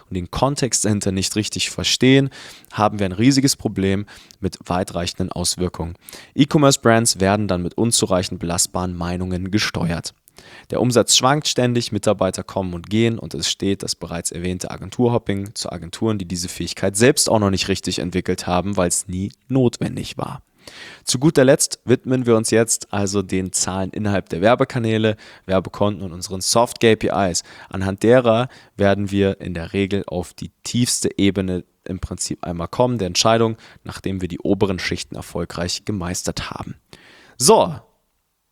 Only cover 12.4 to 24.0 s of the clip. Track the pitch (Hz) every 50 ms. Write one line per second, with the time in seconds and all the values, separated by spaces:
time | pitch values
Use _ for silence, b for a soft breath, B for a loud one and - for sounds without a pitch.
12.4 | 92 - - 101 95 92 87 87 85 - 101 110 113 117 117 - - 85 - -
13.4 | 82 - - - - 98 98 - - - - - - - 85 85 - - - 85
14.4 | 87 90 92 92 - - 58 - - 95 - - 123 117 120 113 - - 101 98
15.4 | 98 104 - - - - - 90 85 85 - - 113 110 110 101 95 85 92 87
16.4 | 90 90 - - 90 85 - - - 98 98 98 117 131 151 - - - - 110
17.4 | 104 98 95 92 - - 95 - - 95 92 - - 90 87 92 - - 92 -
18.4 | - - 90 90 90 98 101 98 90 87 - - - - 90 92 95 101 - _
19.4 | _ - 127 135 127 117 - - - 87 - - - - - - - - 135 135
20.4 | - _ _ B B B B B B B B B B B - 127 135 160 - 147
21.4 | 131 131 143 - - - - - _ 110 120 - - 120 131 131 123 120 117 110
22.4 | 110 - 107 110 117 113 - - - - - 101 101 98 98 101 95 92 98 95
23.4 | 95 92 - - - - 90 95 95 92 - 92